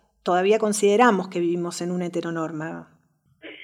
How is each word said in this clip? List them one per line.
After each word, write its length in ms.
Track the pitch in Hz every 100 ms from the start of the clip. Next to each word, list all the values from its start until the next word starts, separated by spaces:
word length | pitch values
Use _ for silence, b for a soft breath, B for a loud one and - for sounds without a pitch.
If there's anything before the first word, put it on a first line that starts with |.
| b _
todavía 380 | - 180 190 220
consideramos 680 | 214 208 202 208 247 196 185
que 100 | 175
vivimos 420 | 170 175 170 -
en 80 | 175
una 140 | 180 175
heteronorma. 840 | 175 170 165 160 156 160 170 165 _ _ _ _ _ - -